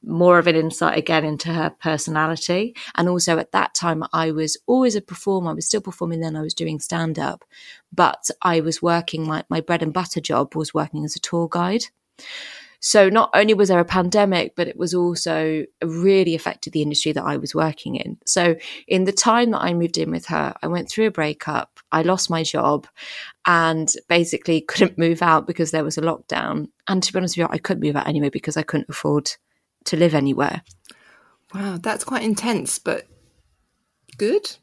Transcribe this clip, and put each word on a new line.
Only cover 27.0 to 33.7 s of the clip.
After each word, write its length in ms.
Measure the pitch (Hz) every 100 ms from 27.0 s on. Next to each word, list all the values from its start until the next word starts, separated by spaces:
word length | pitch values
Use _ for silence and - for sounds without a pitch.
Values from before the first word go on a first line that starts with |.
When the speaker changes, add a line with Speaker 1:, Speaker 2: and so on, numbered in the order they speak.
Speaker 2:
to 120 | 180
be 60 | 190
honest 180 | 180 175
with 100 | 165
you, 60 | -
I 20 |
couldn't 260 | - 190
move 120 | 151 143
out 120 | -
anyway 180 | 156 147
because 300 | - - 156
I 60 |
couldn't 260 | 156 151 -
afford 420 | 151 151 147 147 - _ _ _ _ -
to 100 | 160
live 160 | 170
anywhere. 480 | 156 139 139 135 - - - _ - _ _ _ _ _
Speaker 3:
Wow, 240 | 190 202 180
that's 220 | 175 214
quite 200 | - 254
intense, 560 | 220 208 226 214 - -
but 280 | - - - _ _ _ _ _ _